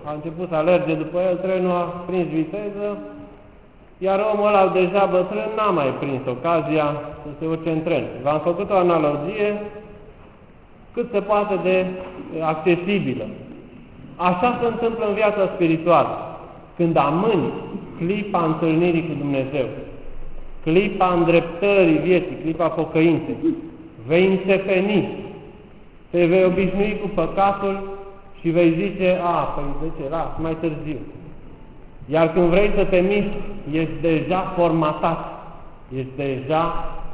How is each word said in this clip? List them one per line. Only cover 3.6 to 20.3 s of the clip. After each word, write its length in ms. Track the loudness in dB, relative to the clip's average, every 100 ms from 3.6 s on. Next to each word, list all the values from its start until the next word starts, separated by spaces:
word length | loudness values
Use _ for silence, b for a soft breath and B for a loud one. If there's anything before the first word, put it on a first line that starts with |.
| -20 -20 -20 -6
iar 240 | 0 2 2
omul 140 | 2 4
ăla 200 | 6 6
deja 400 | 4 4 4 4
bătrân 380 | 2 0 -2 -4 0
n-a 140 | 0
mai 240 | 2 0 -2
prins 220 | -4 -4 -4
ocazia 580 | -4 0 0 2 0 0 -2 -8 -12
să 60 | -14 -8
se 60 | -4
urce 240 | -4 -2
în 140 | -2
tren. 200 | 0 -2 -2 -4
V-am 160 | -2 0
făcut 300 | 0 -2 2
o 60 | 2
analogie 880 | 4 4 2 0 -4 -2 -2 -2 -8 -12 -16 -20 -20 -20 -20 -20 -20 -20 -20 -20 -12
cât 140 | -8 -2
se 80 | -2
poate 400 | 2 0 2 0
de 220 | 2 2 0 -6 -10 -14 -10 -4
accesibilă. 840 | -2 0 2 2 2 0 0 -4 -6 -10 -16 -18 -18 -20 -20 -20 -20 -2
Așa 420 | 0 2 0 2
se 60 | -2
întâmplă 380 | 0 -2 -2 -2
în 60 |
viața 360 | 2 2 2 0 2
spirituală. 840 | 2 2 4 4 4 -2 -8 -12 -16 -18 -20 -2
Când 220 | 2 4
amâni 540 | 4 2 2 2 0 -4 -8 -10 -12 -6
clipa 480 | -2 -2 -2 0 0
întâlnirii 640 | 0 2 4 4 2 0
cu 60 | -4
Dumnezeu, 480 | -2 -2 -2 -2 -2 -4 -12 -12 -10 -8 -6